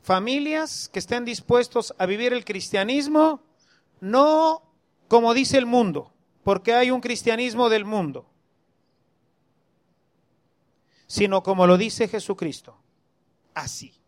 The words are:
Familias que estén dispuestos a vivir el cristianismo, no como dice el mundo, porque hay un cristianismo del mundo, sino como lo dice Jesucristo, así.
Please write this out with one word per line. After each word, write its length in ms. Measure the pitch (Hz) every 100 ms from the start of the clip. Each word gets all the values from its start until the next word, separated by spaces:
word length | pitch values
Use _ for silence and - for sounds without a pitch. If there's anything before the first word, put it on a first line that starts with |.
Familias 880 | - 185 214 277 294 311 311 - -
que 60 | 196
estén 280 | - 240 240
dispuestos 680 | 220 - 240 240 240 220 -
a 80 | 185
vivir 260 | 208 240
el 100 | 247
cristianismo, 960 | - 190 - 202 202 269 285 302 311 302 _ _ _ _ _ _
no 640 | 185 240 294 311 320 320 _ _ _ _ _
como 280 | 233 233 233
dice 220 | 269 269
el 80 | 240
mundo, 440 | 247 214 147 - _ _ _
porque 300 | - 196 -
hay 160 | 240 247
un 120 | 254
cristianismo 680 | 240 240 - 226 247 226 240
del 160 | 220 208
mundo, 400 | 214 160 131 - _ _ _ _ _ _ _ _ _ _ _ _ _ _ _ _ _ _ _ _ _ _ _ _ _ _ _ _
sino 380 | - 202 190
como 240 | 185 190 180
lo 100 | 180
dice 300 | 220 - 226
Jesucristo, 680 | 220 - 190 165 131 - _ _ _ _ _ _ _ _
así. 400 | - 135 - 127 _